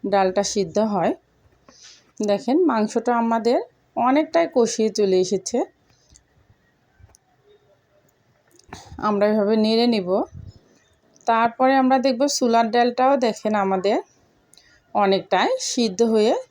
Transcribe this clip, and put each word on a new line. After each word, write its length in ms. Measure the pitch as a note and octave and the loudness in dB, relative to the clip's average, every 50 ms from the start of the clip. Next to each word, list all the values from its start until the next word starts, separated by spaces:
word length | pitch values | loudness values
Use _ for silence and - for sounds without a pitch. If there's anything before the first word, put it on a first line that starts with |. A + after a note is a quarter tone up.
| - | -6
ডালটা 400 | G3+ G3 G3 F#3+ F#3+ F#3 G3+ G3+ G3 - | -2 0 0 0 0 0 -2 -4 -2 -2
সিদ্ধ 240 | G#3+ F#3+ E3 D#3 G#3 G#3+ A3 G#3 | -4 -4 -2 -2 -2 -2 0 0
হয়। 200 | F#3 E3 G#3 F#4+ - _ _ _ _ _ _ _ _ _ - - - - - - _ _ _ _ _ G#3+ G#3 | 0 0 -2 -2 -4 _ _ _ _ _ _ _ _ _ -20 -20 -20 -20 -20 -20 _ _ _ _ _ -2 -2
দেখেন, 280 | G3+ G3 - - B3+ E4 F#4 D#4 | -2 -2 -2 -2 0 2 2 2
মাংসটা 420 | B3+ A3 G#3+ A3 - A#3+ A3+ B3 A#3+ A#3 A#3 | 2 0 -2 -2 -4 -4 -2 -2 -2 -2 0
আমাদের 360 | A#3 A3+ A3+ G#3+ A#3 B3+ E4 A#4+ - _ _ _ _ _ | 0 -2 -2 0 0 -2 -2 -2 -6 _ _ _ _ _
অনেকটাই 520 | - A#3 B3+ C4+ D4 D#4+ D#4 - E4 E4+ E4 - | -2 0 0 2 0 0 0 0 0 0 0 2
কষিয়ে 340 | C4 A#3 A3+ - - A3 A3 A3 - | 0 0 0 0 -2 -2 -2 0 0
চলে 200 | G#3 G3 F#3 F#3 F#3 | 0 2 2 0 0
এসেছে। 320 | F#3 G#3 F#3 F#3 - - A#3+ F4 - _ _ _ _ _ _ _ _ - - _ _ _ _ _ _ - _ _ _ _ _ _ _ _ _ - - _ _ _ _ _ _ _ G4+ G#4 G4+ _ _ D5+ _ _ _ _ _ _ _ _ _ _ _ _ _ _ _ _ _ _ _ - - - - - - - G#3+ | 0 -4 -6 -6 -4 -4 -4 -4 -4 _ _ _ _ _ _ _ _ -20 -20 _ _ _ _ _ _ -20 _ _ _ _ _ _ _ _ _ -20 -20 _ _ _ _ _ _ _ _ _ _ _ _ _ _ _ _ _ _ _ _ _ _ _ _ _ _ _ _ _ _ _ _ -20 -20 -20 -20 -16 -6 -4 -2
আমরা 180 | G#3 G3+ G3+ G#3 | 0 0 0 0
এভাবে 240 | G#3+ A3 G3+ G3+ A3 A3 G#3+ | 2 0 0 0 0 0 2
নেড়ে 220 | G#3+ A3 A3+ A#3+ A#3+ A#3 | 2 2 2 2 2 0
নিব। 160 | G#3+ F#3 F3 F#3 G#3 D#4+ - - - - - - - _ _ _ _ _ _ _ _ _ _ _ _ _ - | 0 0 -2 -2 -2 -2 -6 -10 -20 -20 -20 -20 -20 _ _ _ _ _ _ _ _ _ _ _ _ _ -2
তারপরে 460 | A3+ A3+ A3+ A#3 A#3 _ B3+ C4 C4+ C4+ | 0 2 0 0 0 _ 2 4 4 4
আমরা 160 | C4 B3+ C4 C4+ B3 | 4 4 2 2 2
দেখব 160 | C4+ C4 A3+ C#4 C#4+ C#4 - | 0 0 0 -2 -2 0 0
ছোলার 300 | C4 A#3+ A3+ A#3 A#3 A3+ G#3+ | 0 2 2 2 2 2 2
ডালটাও, 400 | A#3+ A#3+ B3 A#3+ - B3+ C4 C#4 C4+ B3 | 2 2 2 0 0 2 2 2 2 0
দেখেন, 280 | A3+ G#3+ - - G#3+ G#3+ G#3 G3 | -2 -2 -2 -4 -2 -2 0 0
আমাদের 340 | F#3+ F#3+ F#3+ F#3 G3 A3 E4 G#4 _ _ _ _ _ _ _ _ _ _ - _ _ _ _ _ _ _ | 0 -2 0 0 0 0 0 -2 _ _ _ _ _ _ _ _ _ _ -20 _ _ _ _ _ _ _
অনেকটাই 540 | G#3 G3+ G3 G3 F#3 E3+ - - F#3 G#3+ G#4 C5 C5 - - | 0 2 2 2 0 -2 -2 0 0 0 0 -2 -4 -4 -6
সিদ্ধ 280 | - - A#3+ A3 F#3 - A#3 A3+ A3 | -2 -2 -2 -2 0 0 0 2 2
হয়ে 200 | A3 G#3 A3 D#4 B4 B4+ _ | 2 2 2 0 -2 -4 _